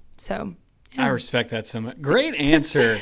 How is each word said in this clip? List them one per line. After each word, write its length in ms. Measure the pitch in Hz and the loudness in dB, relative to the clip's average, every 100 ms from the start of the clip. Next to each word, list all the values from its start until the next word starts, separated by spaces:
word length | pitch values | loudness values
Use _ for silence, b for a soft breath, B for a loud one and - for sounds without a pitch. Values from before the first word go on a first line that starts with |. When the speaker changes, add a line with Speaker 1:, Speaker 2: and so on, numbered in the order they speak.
| - - | -20 -14
Speaker 1:
So, 380 | - - 196 170 _ _ _ - | -8 -8 -8 -14 _ _ _ -4
Speaker 2:
I 60 | |
Speaker 1:
yeah. 60 | 139 | -2
Speaker 2:
respect 400 | 123 - 123 113 | -2 -2 -2 -2
that 160 | 113 110 | -6 -8
so 140 | 117 | -8
much. 200 | 113 - | -8 -6
Great 340 | 139 214 311 | 0 2 2
answer. 680 | 175 143 156 143 147 117 107 | 0 4 4 4 2 4 2